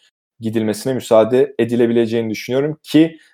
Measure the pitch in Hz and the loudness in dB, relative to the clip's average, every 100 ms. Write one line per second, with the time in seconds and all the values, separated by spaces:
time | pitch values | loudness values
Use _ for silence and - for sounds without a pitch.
0 | _ _ _ - 110 110 110 104 131 127 | _ _ _ -12 -6 -2 -2 -2 -4 -4
1 | - 110 110 123 143 - 117 120 120 117 | 2 4 4 2 0 0 -2 0 2 2
2 | 117 117 113 104 - 127 147 156 - 151 | 0 -2 -4 -8 -4 -4 -4 -6 0 2
3 | 165 165 _ | 2 0 _